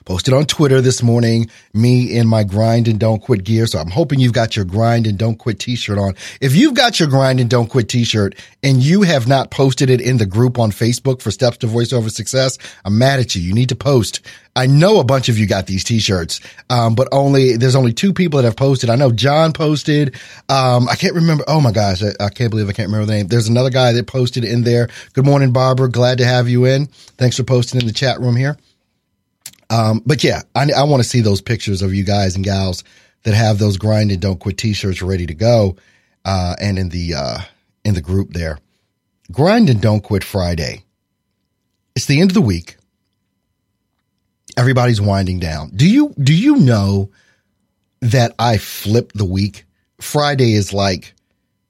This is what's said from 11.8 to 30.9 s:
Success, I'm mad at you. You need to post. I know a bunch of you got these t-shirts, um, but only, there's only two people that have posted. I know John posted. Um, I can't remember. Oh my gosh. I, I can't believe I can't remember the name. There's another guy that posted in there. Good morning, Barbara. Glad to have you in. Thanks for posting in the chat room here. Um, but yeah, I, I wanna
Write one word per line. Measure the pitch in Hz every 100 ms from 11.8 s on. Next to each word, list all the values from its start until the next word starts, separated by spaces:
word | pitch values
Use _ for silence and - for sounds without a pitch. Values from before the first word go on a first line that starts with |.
| 117 127 110
Success, | - 104 131 131 - - -
I'm | 95 104
mad | 131 139
at | 120 95
you. |
You | 87
need | 107 127
to | 123
post. | 139 135 98 - - - _
I | 123 131
know | 143 180 214
a | 123
bunch | 135 123
of | 110
you | 104
got | 98 92
these | 95 -
t-shirts, | 113 101 92 82 - - - -
um, | 123 113
but | 113 131
only, | 135 139 139 131 117
there's | 131 131
only | 120
two | 113 196
people | 185 180 143
that | 120
have | -
posted. | 139 131 120
I | 120
know | 139
John | 110 135 147 160
posted. | 147 156 151 - 147 139 - - - -
Um, | 135 127 123 123
I | -
can't | 190 175
remember. | 165 151 -
Oh | 156
my | 135
gosh. | 101 101 92
I, | 104 -
I | 101
can't | - 120
believe | 110 101
I |
can't | 101 98
remember | 107 104
the |
name. | 107 95
There's | 117 110
another | 120 131
guy | 127 127
that | 120 -
posted | 131 123 127
in | 113 120
there. | 117 120 120 - -
Good | - 139
morning, | 143 135
Barbara. | 123 131 127 131
Glad | 113 123 127
to | 123
have | 127 123
you | 123 127
in. | 135 143 _ - -
Thanks | 127 -
for | 117
posting | 127 123 127
in | 117
the |
chat | 104 135 113
room | 123 120
here. | 135 147 _ _ _ _ _ _ _ _ - - -
Um, | 113 110 110 120
but | 151
yeah, | - 85 -
I, | 120 143 127
I |
wanna | 143